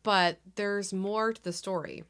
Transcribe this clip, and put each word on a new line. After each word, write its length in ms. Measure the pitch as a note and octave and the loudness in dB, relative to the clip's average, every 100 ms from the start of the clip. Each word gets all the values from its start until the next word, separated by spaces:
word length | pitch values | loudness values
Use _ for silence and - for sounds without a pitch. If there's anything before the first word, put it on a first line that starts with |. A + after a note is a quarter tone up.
but 340 | A3 G3 F3 E3 F#3 | 2 4 4 2 -10
there's 380 | - G3+ G3+ F#3+ | -4 -2 -2 -2
more 400 | F#3+ G3 G#3+ A3 | -4 -2 0 0
to 100 | A3 | -2
the 100 | F3+ | -6
story. 520 | E3+ - F#3 - - | -6 -4 -4 -6 -12